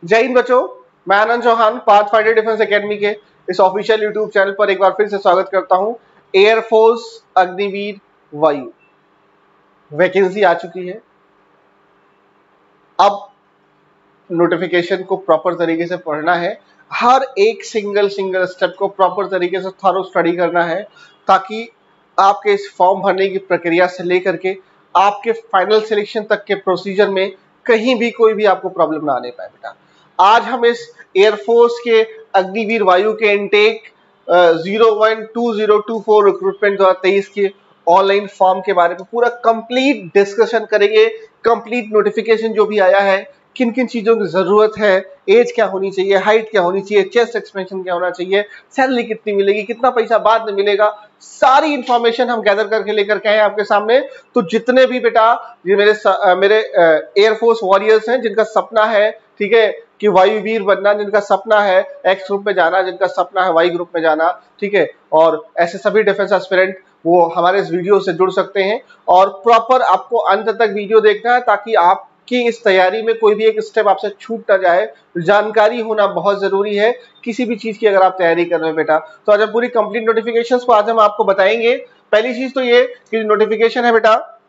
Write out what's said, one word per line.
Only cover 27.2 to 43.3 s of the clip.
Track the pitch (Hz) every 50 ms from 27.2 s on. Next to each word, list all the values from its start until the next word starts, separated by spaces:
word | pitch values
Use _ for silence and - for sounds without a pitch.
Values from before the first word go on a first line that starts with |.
| 190 208 196 _ _ _ _ _ _
कहीं | - 240 233 208 247 262
भी | 220 233 233
कोई | - - 233 220 220
भी | 196 214
आपको | 208 185 - - 185
problem | 180 190 170 151 156 156 147
ना | 147 135
आने | 123 120 123
पाए | 120 - 92 101
बेटा। | _ _ - 110 - _ _ _ _ _ _ _ _ -
आज | 180 196 220 240 214
हम | 208 240 247 233
इस | 233 240 233 - - - _ - _ _ 185
एयरफोर्स | 196 214 214 214 - - 233 233 233 240 233 - -
के | 240 226 220 220 220 - - - _ _
अग्निवीर | 196 185 180 190 220 226 202 226 226 208
वायु | 185 180 180 202 214 214
के | 214 226 208 202
intake, | 202 202 190 202 208 208 220 220 - - - _ _ _ _ _ _ _ -
अ, | 170 175 180 170
zero | 165 165 160 185 196 220 226 226 214
one | 208 214 220 220 220 214 - -
two | 240 233 240 226
zero | 202 214 208 262 254
two | 208 - 226 220
four | 202 - 214 214 202
recruitment | 202 180 190 185 190 190 - - 202 202 190
दो | 196
हज़ार | 185 185 185 -
तेईस | 190 196 196 196 -
के | _ 208 202 190 196 _ _ _ _ _ _ -
online | 170 185 190 196 196 202 208 190
form | - - 196 185 185 185
के | 185 - 196
बारे | 180 175 170 180
में | 175 190 _
पूरा | - 233 233 233
complete | 240 - - 220 226 220 220 - 240 254 262 277 285 220 196
discussion | 170 - 196 202 202 202 220 226 208 226 226 214
करेंगे। | 214 214 214 202 202 214 214 220 226 220 - - - _ _ _
Complete | 220 233 214 214 214 220 247 226 214 214
notification | 214 202 202 202 233 214 - 226 214 220 226
जो | 220 202 214
भी | 190 208 208
आया | 190 185 190 196
है, | 202 196 190 196 196 -